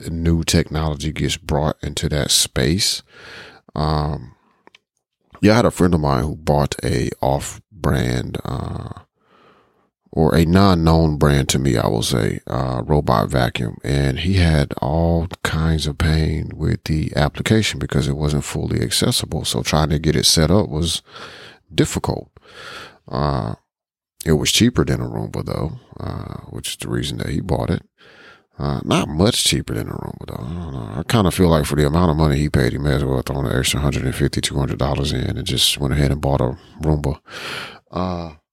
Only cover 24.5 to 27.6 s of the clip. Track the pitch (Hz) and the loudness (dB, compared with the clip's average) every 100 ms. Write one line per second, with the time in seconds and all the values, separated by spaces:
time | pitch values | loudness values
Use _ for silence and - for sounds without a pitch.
24.5 | - 120 - 67 62 58 55 53 50 - | 4 4 4 2 0 -4 -6 -6 -6 -6
25.5 | 50 - - - - - - - - - | -4 -6 -8 -16 -12 -10 -8 -10 -12 -12
26.5 | - - - - 60 71 58 - - - | -12 -10 -10 -6 -4 -4 -6 -4 -4 -2
27.5 | - | 0